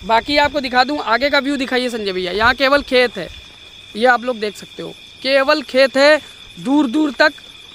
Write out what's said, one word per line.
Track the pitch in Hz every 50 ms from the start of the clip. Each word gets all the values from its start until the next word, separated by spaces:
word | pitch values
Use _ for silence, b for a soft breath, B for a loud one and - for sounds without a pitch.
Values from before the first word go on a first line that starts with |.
| 190
बाकी | 196 226 233 226 294 285 294
आपको | 294 285 277 294
दिखा | 254 254 247 247 262
दूँ, | 254 294 294
आगे | - 214 226 240 277 285
का | - 269
view | 247 277 285
दिखाइए | 254 269 240 254 247 254 247
संजय | 233 220 208 196
भैया। | 185 185 180 175
यहाँ | 185 202 226 247 262
केवल | 262 277 262 285 285 277
खेत | - 262 247 247 226 - 190
है, | 156 - - - - - - - - - - - - - -
ये | 214 240
आप | 254 240 233 233
लोग | 254 247 208
देख | 214 208 185
सकते | - - - - 196
हो, | 170 160 - - - - - -
केवल | - 262 277 269 269 285 302 311 254
खेत | - - 262 269 254 -
है | 269 277 294 311 277 B B B B B B -
दूर | 170 170 247 285 302 302
दूर | 233 226 311 311 285
तक | 226 - 302 311 - - - - - - - -